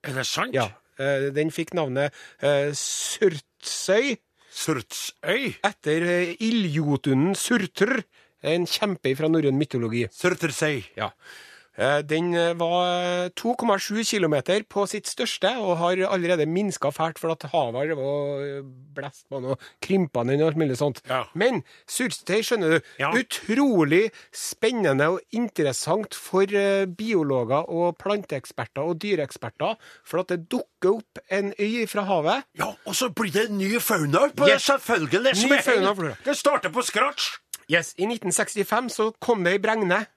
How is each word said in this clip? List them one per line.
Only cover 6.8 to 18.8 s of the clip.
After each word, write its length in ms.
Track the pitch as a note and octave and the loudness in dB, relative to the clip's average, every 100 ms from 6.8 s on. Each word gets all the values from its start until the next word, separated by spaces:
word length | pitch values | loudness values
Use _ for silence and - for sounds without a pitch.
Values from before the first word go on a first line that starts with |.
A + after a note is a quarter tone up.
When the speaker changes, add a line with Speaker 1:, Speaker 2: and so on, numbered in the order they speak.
| D3 C#3 D3 C3 E3+ F#3+ | 0 0 2 4 4 0
Speaker 2:
Surtr, 680 | - A#3+ F#3+ - G3+ C4 - _ _ _ | 0 0 0 0 0 0 -6 _ _ _
en 220 | C#3 E3+ F3 | -2 0 0
kjempe 500 | - G#3 F3+ C3 C3+ | -2 -2 0 -2 0
fra 100 | D#3 | 2
norrøn 300 | D#3+ C#3+ C3+ | 2 2 2
mytologi. 500 | D#3 B2+ A2+ A#2+ A2 | 0 -2 -2 -2 -4
Speaker 1:
Surtersøy. 760 | - F3+ F3+ E3 - D#3 C#3 F#2+ - | -2 0 0 -4 -2 -2 -2 -8 -8
Speaker 2:
Ja. 140 | G#2+ _ - - - - _ - | -8 _ -20 -20 -20 -20 _ -2
Eh, 240 | A#2+ D3 | 0 2
den, 300 | D3+ D#3 F3 E3+ | 0 -2 0 2
eh, 180 | E3+ | 0
var 760 | E3+ E3+ F3 F3+ F3+ F3+ F3+ F3+ - | 0 0 2 0 0 -2 -2 -4 -4
to 180 | A3+ A#3+ | -4 0
komma 200 | A#3 G3 | 0 0
sju 180 | - G#3 | 0 -4
kilometer 640 | A3+ G#3+ E3 D3 - G3+ | -2 0 2 0 0 -2
på 240 | G#3+ G3+ G3+ | 0 -4 -2
sitt 160 | G#3 - | -4 -8
største, 500 | - A#3+ - F#3 B3 | -6 -6 -2 -2 0
og 200 | G3+ E3+ | -2 0
har 180 | F3 F#3 F#3+ | 2 2 0
allerede 380 | F#3+ E3+ F3 D3+ | 0 0 2 2
minsket 460 | F3 G#3 - - | 0 -2 -2 -4
fælt 240 | D3 D#3+ - | -2 -4 -2
for 140 | E3 | -4
at 100 | D#3+ C#3+ | -4 -2
havet 240 | E3+ B2 A#2+ | 0 0 -2
har, 160 | D3+ | -2
eh, 680 | D3+ C3+ C#3+ C#3+ C#3 C#3+ C#3 C3+ B2+ | -2 -2 -2 -4 -6 -8 -10 -14 -20